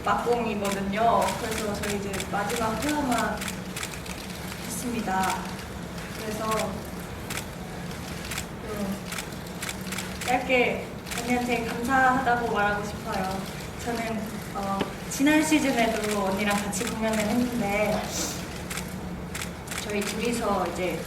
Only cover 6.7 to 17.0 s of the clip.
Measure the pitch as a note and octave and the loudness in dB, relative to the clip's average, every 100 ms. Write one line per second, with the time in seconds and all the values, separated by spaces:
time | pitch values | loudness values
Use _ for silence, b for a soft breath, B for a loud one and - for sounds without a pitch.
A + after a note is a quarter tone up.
6.7 | - - - - - - - - - - | -4 -8 -8 -8 -8 -6 -6 -6 -8 -8
7.7 | - - - - - - - - - - | -8 -8 -8 -8 -8 -6 -6 -6 -8 -6
8.7 | G#3 G3 F#3+ - - - - - - - | -4 -2 -4 -6 -6 -6 -8 -8 -6 -6
9.7 | - - - - - - B3+ C4 B3+ - | -6 -6 -6 -6 -6 0 0 4 4 4
10.7 | - - - - - A#3+ B3 A#3+ A#3+ A#3+ | 0 -4 -8 -6 -4 0 2 2 0 0
11.7 | B3 A#3+ C4 B3+ B3+ A#3+ A#3+ A#3 G#3 G3+ | -2 2 6 6 6 4 2 2 2 2
12.7 | G#3 G#3 - G#3+ G3+ F#3+ F#3+ F#3+ - - | 2 -2 -6 -4 -2 -2 -2 -4 -8 -8
13.7 | - A#3+ A3+ A3+ G#3+ - - - G3+ G3 | -6 -4 -2 -2 -2 -4 -6 -6 -4 -2
14.7 | G3 G3 - - - C#4 D4+ D4+ D#4 C4+ | 0 -2 -4 -6 4 6 8 8 6 6
15.7 | A#3+ A3 G#3+ G#3 G#3 F#3+ G3 G#3 G3+ G3+ | 4 4 4 2 2 2 2 4 2 2
16.7 | - A#3+ A3 | 0 -2 0